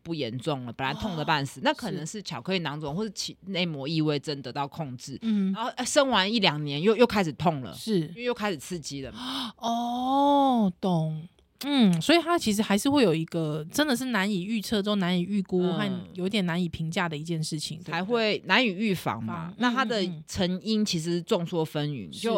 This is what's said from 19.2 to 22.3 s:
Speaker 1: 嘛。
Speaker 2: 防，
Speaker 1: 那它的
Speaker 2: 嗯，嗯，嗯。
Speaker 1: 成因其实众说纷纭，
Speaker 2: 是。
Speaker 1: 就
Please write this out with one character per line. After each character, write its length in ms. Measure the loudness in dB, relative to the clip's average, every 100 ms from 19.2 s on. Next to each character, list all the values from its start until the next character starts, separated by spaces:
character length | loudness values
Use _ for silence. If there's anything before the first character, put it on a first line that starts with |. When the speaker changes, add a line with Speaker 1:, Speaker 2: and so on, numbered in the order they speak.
Speaker 1:
嘛。 220 | -4 -6 -8
Speaker 2:
防， 80 | -2
Speaker 1:
那 140 | 0
它 120 | 0
的 200 | 0 0
Speaker 2:
嗯， 20 | -2
嗯， 40 |
嗯。 140 | -6 -8
Speaker 1:
成 340 | -2 -2 -2
因 240 | 0 0 0
其 140 | 0
实 200 | -2 -2
众 240 | 0 0 0
说 180 | -2 -2
纷 240 | -2 -4
纭， 240 | -4 -10
Speaker 2:
是。 60 | -6
Speaker 1:
就 160 | -2